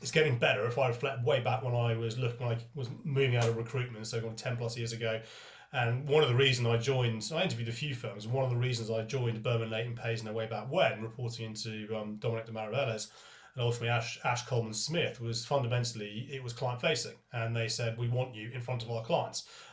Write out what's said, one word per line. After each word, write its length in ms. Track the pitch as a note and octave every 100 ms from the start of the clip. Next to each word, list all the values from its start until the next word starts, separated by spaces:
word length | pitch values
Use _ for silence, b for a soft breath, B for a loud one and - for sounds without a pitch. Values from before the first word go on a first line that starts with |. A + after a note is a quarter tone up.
it's 80 | -
getting 280 | D#3+ D#3 A#2+
better. 260 | D3 G#2 A2+
If 120 | -
I 100 | B2+
reflect 340 | A#2 C#3 B2
way 160 | B2 C3+
back 220 | A#2+ A2+
when 120 | B2+
I 200 | A#2+ A#2
was 240 | A2+ A2+ A#2+
looking, 280 | B2 - A#2+
I 100 | A#2 -
was 140 | D3 A#2 -
moving 320 | D#3 C3+ C3+ A#2+
out 100 | A#2
of 80 | A2+
recruitment, 500 | A2+ B2+ A#2 G#2+ G#2+
so 140 | A2+
gone 140 | A2+
ten 220 | A2 B2+ A#2
plus 200 | A#2 A#2
years 160 | A2+
ago. 280 | A2+ A2+ A2+ B B B B B
And 360 | C3+ A#2 B2 C#3+
one 160 | D3+
of 40 | C#3
the 40 |
reasons 320 | A#2+ C3+ B2 A#2
I 120 | A#2
joined, 520 | C3+ C3 A#2+ A2 -
I 100 | D#3+
interviewed 240 | F#3 A#2 A#2
a 40 |
few 220 | A#2 D3+
firms, 300 | B2+ A2+ G#2
and 100 | A2
one 100 | C3
of 60 | B2+
the 60 | A#2+
reasons 340 | B2+ A2+ A2
I 120 | A2+
joined 400 | A2 C3+ A#2+ A2
Berman 280 | A#2 A#2 A2+
Leighton 240 | A2+ A#2
Paisner 380 | A#2 A#2 A2+ G#2+
way 140 | A2+ A2
back 240 | A2 C3
when, 300 | E3+ C3+ G#2
reporting 420 | A2+ - A#2 A#2 A2
into, 420 | G#2+ A2+ G#2+ G#2+ A2
um, 200 | G#2+ G#2+
Dominic 300 | A#2+ A2+ A2+
de 60 |
Mariveles 560 | A2 A2 B2+ B2+ G#2+ - B B B B
and 80 | B2+
ultimately 240 | A#2+ A#2 A#2
Ash, 280 | A#2+ - -
Ash 200 | C3 A#2+ -
Coleman 260 | A#2+ G#2+
Smith, 480 | A2 - E3 A2 -
was 240 | A#2 A#2
fundamentally, 840 | - C#3+ A#2 B2 A#2 G#2+ G#2 G#2+ -
it 100 | C3+
was 100 | B2
client-facing. 600 | - B2+ A#2+ - D3+ - - _
And 220 | A#2+ A2+
they 140 | A#2 A2+
said, 300 | - A#2 A2+
"We 100 | A#2+
want 260 | A#2+ B2+
you 160 | A2 G#2+
in 60 | B2
front 200 | A#2+ A#2+
of 80 | A#2
our 140 | A#2
clients." 420 | A#2 E3 - - B B B